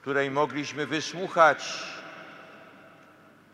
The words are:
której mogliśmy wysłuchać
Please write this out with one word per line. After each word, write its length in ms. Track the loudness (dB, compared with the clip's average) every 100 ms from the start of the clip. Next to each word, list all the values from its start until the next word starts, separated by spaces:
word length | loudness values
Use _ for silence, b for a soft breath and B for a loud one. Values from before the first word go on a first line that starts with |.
której 300 | 0 0 0
mogliśmy 560 | 2 0 0 -6 -6 -4
wysłuchać 960 | -4 -4 -6 -4 6 8 6 -2 -8 -10 -12 -14 -16 -18 -18 -20 -20 -20 -20 -20 -20 -20 -20 -20 -20 -20